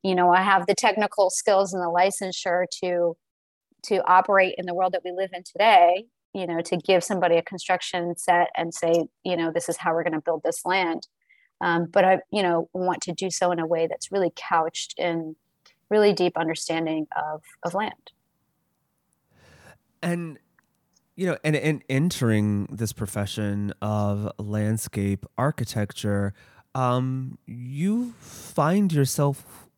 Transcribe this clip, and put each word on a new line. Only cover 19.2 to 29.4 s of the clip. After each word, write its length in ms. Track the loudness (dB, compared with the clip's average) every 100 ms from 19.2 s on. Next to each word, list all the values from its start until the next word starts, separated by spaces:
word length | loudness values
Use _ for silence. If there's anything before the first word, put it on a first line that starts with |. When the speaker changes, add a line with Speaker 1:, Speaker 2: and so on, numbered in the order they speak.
| _ _ _ -20 -20 -20 _ _
Speaker 2:
And, 380 | -4 -4 -6 -12 _ _ _ _ _ _ _ -4
you 120 | -4
know, 100 | -2
and, 120 | 0 0
and 280 | 0 -2 _
entering 800 | 0 0 2 2 4 2 0 -4
this 220 | -4 -6
profession 800 | -4 -6 -4 -6 -4 -4 -2 -4 -6
of 500 | -4 0 0 -2 -4 -8
landscape 880 | -6 -2 0 -2 -4 -4 -2 -2 -6 -2
architecture, 960 | -2 -2 -6 -4 -4 -4 -2 -2 -2 -6 _ _ _
um, 640 | -2 0 0 -2 -6 -8 -14 -16
you 680 | -14 -10 -4 -2 -2 -4 -10
find 720 | -20 -20 -8 -2 2 2 2
yourself 720 | 2 0 2 0 -2